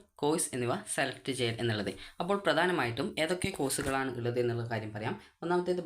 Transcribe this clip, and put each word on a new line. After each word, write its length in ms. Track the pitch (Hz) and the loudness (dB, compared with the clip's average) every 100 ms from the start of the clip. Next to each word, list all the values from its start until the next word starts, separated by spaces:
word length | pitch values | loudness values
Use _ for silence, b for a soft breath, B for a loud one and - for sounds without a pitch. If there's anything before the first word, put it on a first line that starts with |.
| - - | -10 -2
കോഴ്സ് 280 | 147 165 - 127 | 2 2 0 -2
എന്നിവ 180 | 120 175 - - | 0 -2 -2 -2
സെലക്ട് 360 | 131 - - 127 | -2 -2 -4 0
ചെയ്യൽ 180 | 117 113 | 0 2
എന്നുള്ളത്. 280 | 117 107 98 - B B | 2 2 0 -4 B B
അപ്പോൾ 160 | 175 196 185 | 0 2 4
പ്രധാനമായിട്ടും 600 | 147 180 170 120 117 175 - | 4 4 4 0 0 -2 0
ഏതൊക്കെ 260 | 160 180 196 190 | 0 0 -2 0
കോഴ്സുകളാണ് 560 | 135 - 139 135 131 120 | -2 0 0 0 -2 -2
ഉള്ളത് 200 | 120 120 | -2 2
എന്നുള്ള 220 | 120 117 117 | 2 0 -2
കാര്യം 180 | 110 107 107 | -4 -4 -4
പറയാം. 200 | 113 185 B B | -4 -6 B B
ഒന്നാമത്തേത് 380 | 170 180 180 180 | 0 0 2 0